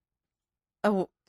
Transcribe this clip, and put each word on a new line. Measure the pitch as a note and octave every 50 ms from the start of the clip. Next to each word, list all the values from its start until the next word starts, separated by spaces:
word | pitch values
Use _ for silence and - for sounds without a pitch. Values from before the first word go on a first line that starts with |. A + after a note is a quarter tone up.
| _ _ _ _ _ _ _ _ _ _ _ _ _ _ _ _ -
a | G#3
w-, | G3+ F#3 - - _ _ _